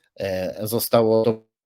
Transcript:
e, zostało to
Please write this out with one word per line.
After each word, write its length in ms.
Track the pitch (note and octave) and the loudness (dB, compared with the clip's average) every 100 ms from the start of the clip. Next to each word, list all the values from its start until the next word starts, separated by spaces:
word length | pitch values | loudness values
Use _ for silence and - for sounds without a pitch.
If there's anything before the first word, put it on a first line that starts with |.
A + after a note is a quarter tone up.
| _ - | _ -10
e, 480 | G2 F#2 F#2 - G#2+ | -6 -4 -6 -6 -6
zostało 560 | A#2 - A#2+ A2 A2+ | -4 0 2 4 4
to 220 | A2+ A2 - _ | 2 -2 -8 _